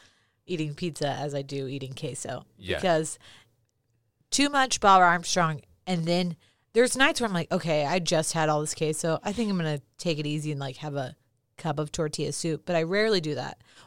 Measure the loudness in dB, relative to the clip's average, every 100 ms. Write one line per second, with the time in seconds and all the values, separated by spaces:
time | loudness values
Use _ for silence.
0 | _ _ _ _ -6 -4 -4 -4 -6 -2
1 | -2 -2 -4 -4 -6 -6 -6 -6 -8 -8
2 | -8 -8 -8 -10 -12 -12 -4 0 2 2
3 | 0 -6 -18 -20 _ _ _ _ _ _
4 | _ _ _ 0 2 2 0 4 6 8
5 | 8 4 0 0 0 -2 -10 _ -4 -2
6 | 0 0 0 -4 _ _ _ 2 4 4
7 | 2 2 -2 -2 0 -2 2 0 2 0
8 | 2 0 0 0 2 2 -2 -2 -2 -2
9 | -2 -2 -2 -2 0 0 0 -4 -6 -6
10 | -4 -2 -2 -4 -4 -6 -8 -8 -8 -6
11 | -6 -10 _ _ _ -8 -4 -2 -4 -2
12 | -4 -2 -4 -2 -4 -4 -2 0 2 2
13 | 2 2 0 -4 -6 -12 _ -20